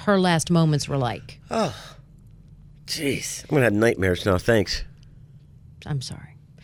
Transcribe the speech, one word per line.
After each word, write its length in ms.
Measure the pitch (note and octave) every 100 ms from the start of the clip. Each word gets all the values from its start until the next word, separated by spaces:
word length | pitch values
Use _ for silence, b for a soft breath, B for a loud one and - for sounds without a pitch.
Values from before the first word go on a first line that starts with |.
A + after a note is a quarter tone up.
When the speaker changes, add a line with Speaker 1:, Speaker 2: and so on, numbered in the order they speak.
Speaker 1:
her 200 | - G3
last 300 | F#3 E3 -
moments 360 | E3+ D#3+ D3 -
were 100 | C#3+
like. 420 | A#2+ G#2 - - -
Speaker 2:
Oh, 240 | A3+ F#3+ G#2 B B - - - - - - - - -
jeez. 560 | - D3 - - -
I'm 40 | -
gonna 140 | D3+
have 80 | A#2+
nightmares 540 | G2+ A#2 - F#2 F2+ G#2+
now. 100 | F#2
Thanks. 480 | - A#2 F#2 - - - - - - - - - - - F#3+
Speaker 1:
I'm 160 | C#3+
sorry. 340 | - - - - - -